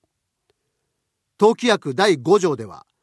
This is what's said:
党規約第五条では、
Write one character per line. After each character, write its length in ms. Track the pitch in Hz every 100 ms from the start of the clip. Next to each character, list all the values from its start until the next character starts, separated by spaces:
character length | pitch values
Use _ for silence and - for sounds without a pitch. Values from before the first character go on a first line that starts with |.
| _ _ _ _ _ _ _ _ _ _ _ _ _ -
党 120 | 208
規 180 | 226 240
約 280 | 202 151 127
第 220 | 208 151
五 220 | 120 202
条 160 | 170 131
で 100 | 107
は、 200 | 82 - _